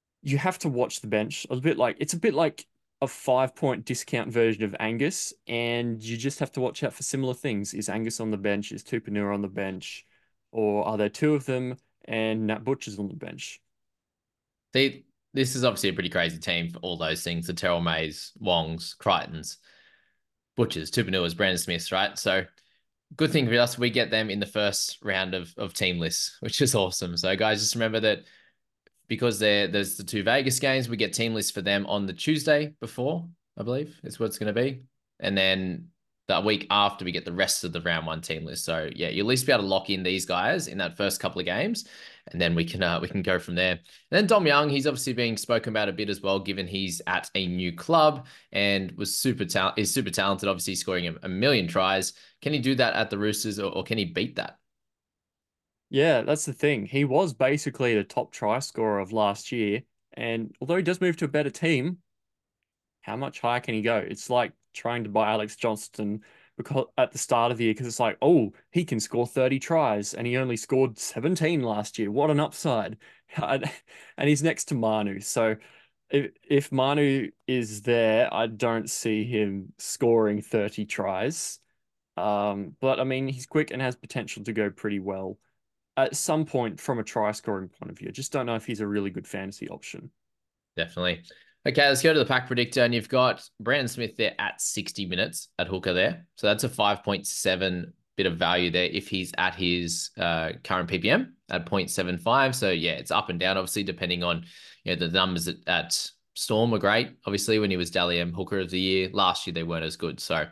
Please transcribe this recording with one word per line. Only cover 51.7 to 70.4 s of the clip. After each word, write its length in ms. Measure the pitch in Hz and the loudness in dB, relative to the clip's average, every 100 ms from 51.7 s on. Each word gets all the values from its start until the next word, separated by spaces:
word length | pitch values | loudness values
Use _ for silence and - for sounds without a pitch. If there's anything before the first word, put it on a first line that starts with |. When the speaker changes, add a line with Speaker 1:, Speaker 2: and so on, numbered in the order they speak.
| 98 92 95 90 - - _ | 2 2 2 -2 -8 -20 _
Speaker 2:
Can 120 | 139 | -4
he 60 | 147 | 0
do 140 | 127 | 2
that 220 | 131 120 - | 2 2 2
at 160 | 107 | 0
the 80 | 101 | 0
Roosters, 400 | 107 101 110 101 | 0 0 -4 -4
or, 120 | 98 | -4
or 120 | 90 | -4
can 160 | 95 110 | -2 -2
he 60 | 90 | -2
beat 320 | 87 113 - | -2 -2 -4
that? 200 | - - _ _ _ _ _ _ _ _ _ _ _ _ _ | -8 -12 _ _ _ _ _ _ _ _ _ _ _ _ _
Speaker 1:
Yeah, 320 | 135 160 127 | 4 6 6
that's 220 | 107 151 - | 4 0 -2
the 80 | |
thing. 340 | 127 147 135 98 | 0 2 2 0
He 180 | 139 143 | 0 4
was 300 | 143 185 123 | 4 2 2
basically 580 | 131 147 - - 123 | 2 2 -2 0 2
the 100 | 110 | 2
top 280 | 95 - - | 2 -2 -4
try 260 | - 107 120 | -2 0 0
scorer 400 | - - 110 101 | -2 -2 0 0
of 160 | 95 | 0
last 380 | 110 104 101 - | 2 2 0 -4
year. 320 | 123 104 110 - _ _ | -2 0 0 -4 _ _
And 420 | - 117 113 107 - | -6 -4 -2 -4 -6
although 180 | 135 175 | -2 0
he 40 | |
does 200 | 170 180 | 0 2
move 160 | 180 165 | 0 0
to 80 | 151 | 0
a 20 | |
better 240 | 147 143 | 0 0
team, 480 | - 160 147 147 180 _ _ _ _ _ _ _ _ _ _ | 0 2 2 0 -6 _ _ _ _ _ _ _ _ _ _
how 140 | - 113 | -10 -6
much 240 | 135 - | -6 -2
higher 200 | 120 120 | 0 0
can 160 | - 110 | 0 0
he 80 | |
go? 140 | 110 113 | 2 2
It's 340 | 92 104 - | 0 -8 0
like 220 | 123 117 - _ | 2 2 -4 _
trying 300 | - 120 120 | -8 -4 -4
to 60 | 107 | 0
buy 200 | 104 107 | 2 4
Alex 260 | 110 107 - | 2 -2 -2
Johnston 640 | 120 107 - - 104 107 - - _ - | -2 -2 -6 -6 -4 -4 -8 -20 _ -14
because 300 | - 135 - - | -4 -2 0 2
at 140 | 127 | 2
the 60 | - | 0
start 340 | - 120 120 | 0 4 4
of 60 | 117 | 2
the 80 | 113 | 2
year, 80 | |
'cause 140 | 107 120 | 0 -4
it's 120 | 110 | 0
like, 180 | 117 - | 0 4
"Oh, 300 | 143 170 107 - _ | 6 6 4 -2 _
he 120 | 170 | -2
can 160 | 170 113 | 0 -2
score 280 | - 120 120 | 0 -2 0
thirty 320 | - 131 135 | 2 2 2
tries 560 | - 165 135 104 101 - | 2 2 4 2 -2 -4
and 100 | 120 | -2
he 120 | |
only 200 | 123 | 0